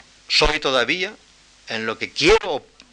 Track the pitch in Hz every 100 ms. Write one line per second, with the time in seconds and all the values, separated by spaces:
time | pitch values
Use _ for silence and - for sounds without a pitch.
0 | - _ - - 151 156 151 131 117 180
1 | 190 214 _ _ _ _ - 113 113 104
2 | 110 - 156 220 190 135 - _ -